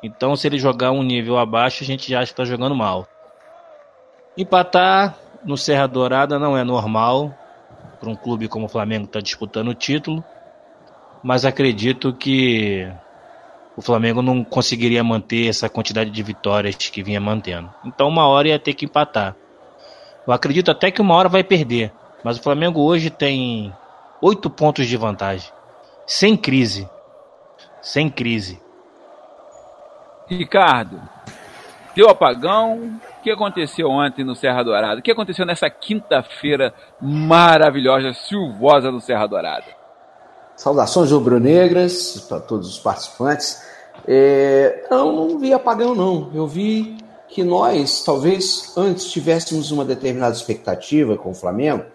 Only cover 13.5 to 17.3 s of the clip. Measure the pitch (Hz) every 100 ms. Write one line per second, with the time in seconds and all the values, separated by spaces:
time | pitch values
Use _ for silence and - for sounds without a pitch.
13.5 | - - - 113 117 117 117 127 127 113
14.5 | - 120 120 117 117 117 110 - 117 117
15.5 | 104 110 - 110 107 110 107 104 101 101
16.5 | 104 101 95 - - 98 104 104